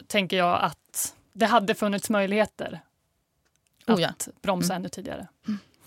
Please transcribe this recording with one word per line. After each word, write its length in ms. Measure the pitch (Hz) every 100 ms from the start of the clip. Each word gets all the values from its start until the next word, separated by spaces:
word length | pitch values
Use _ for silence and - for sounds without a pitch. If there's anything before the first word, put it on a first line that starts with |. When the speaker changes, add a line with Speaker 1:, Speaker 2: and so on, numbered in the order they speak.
| -
Speaker 1:
tänker 300 | 208 180 185
jag 220 | 175 -
att 540 | 175 - _ - - - _
det 120 | 196 214
hade 300 | 226 196 214
funnits 340 | 208 202 -
möjligheter 720 | 208 196 214 208 - - 160 - _ _ _ _ _ _ _ _ _ -
Speaker 2:
Oh 140 | 196
ja. 60 | 160
Speaker 1:
att 180 | - - -
bromsa 320 | 202 180 175
Speaker 2:
Mm. 80 | 180
Speaker 1:
ännu 80 | 185
tidigare. 380 | 190 - - - _ - 202 - _